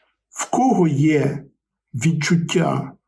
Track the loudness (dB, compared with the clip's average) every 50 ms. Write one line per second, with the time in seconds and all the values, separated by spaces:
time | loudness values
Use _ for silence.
0 | _ _ _ _ _ _ -14 -12 -10 -4 -2 0 2 2 4 4 2 2 2 2
1 | 2 2 2 2 0 -2 -4 -6 -12 -16 _ _ _ _ _ _ _ _ -6 -2
2 | -2 0 0 0 0 0 0 0 0 0 -2 -2 0 -2 -2 -4 -6 -8 -12 _
3 | _